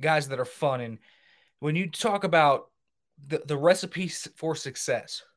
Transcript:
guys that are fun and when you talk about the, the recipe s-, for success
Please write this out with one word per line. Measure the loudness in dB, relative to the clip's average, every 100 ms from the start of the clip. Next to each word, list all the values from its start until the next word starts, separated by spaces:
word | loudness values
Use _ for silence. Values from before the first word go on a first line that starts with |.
guys | 0 2 0
that | -4
are | -6
fun | -2 -2 -2
and | -6 -12 _ _ _ _ _ -8
when | -4 -2
you | -2
talk | -2 -2 0
about | 2 6 6 4 0 _ _ _ _ _ -6
the, | -6
the | -4 2
recipe | 4 4 0 -6 -6
s-, | -6 -12 -8
for | -6
success | -4 -8 -8 -4 -4 -4 -14 -16